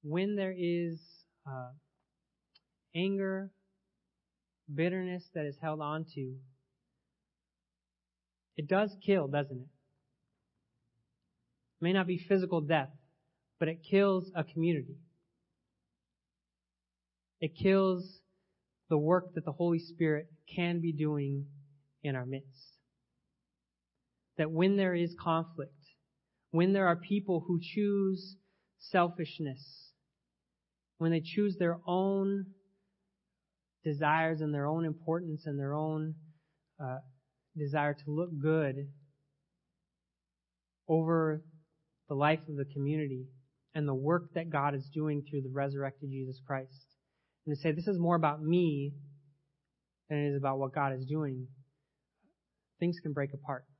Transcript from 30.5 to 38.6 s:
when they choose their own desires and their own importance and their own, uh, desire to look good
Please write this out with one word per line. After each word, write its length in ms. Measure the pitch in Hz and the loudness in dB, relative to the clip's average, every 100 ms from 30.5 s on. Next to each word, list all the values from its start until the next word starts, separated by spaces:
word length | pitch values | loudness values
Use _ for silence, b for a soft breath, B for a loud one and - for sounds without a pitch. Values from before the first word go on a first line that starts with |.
| _ _ _ _ _ | _ _ _ _ _
when 120 | 165 | 0
they 100 | 165 | 0
choose 340 | 165 - 208 185 | 0 0 0 2
their 220 | 175 170 175 | 0 0 -2
own 580 | 180 196 196 196 196 190 - _ _ _ _ _ _ _ _ _ _ _ _ | 0 2 2 0 -2 -4 -12 _ _ _ _ _ _ _ _ _ _ _ _
desires 580 | 160 143 151 156 160 160 | -4 0 4 4 2 0
and 120 | 156 | 0
their 140 | 147 143 | 0 0
own 180 | 160 165 | 0 0
importance 640 | 160 160 165 175 151 - | -2 -2 -2 -2 -6 -4
and 120 | 143 | -4
their 140 | 139 | -2
own, 400 | 147 156 156 156 156 b b b b _ _ | -2 -2 -2 -4 -8 b b b b _ _
uh, 200 | 139 131 - _ _ _ _ 165 | -8 -8 -12 _ _ _ _ -6
desire 360 | 147 151 147 | -2 2 2
to 180 | 147 143 | 0 -4
look 180 | 151 175 156 | -2 -2 0
good 480 | 151 160 | 2 4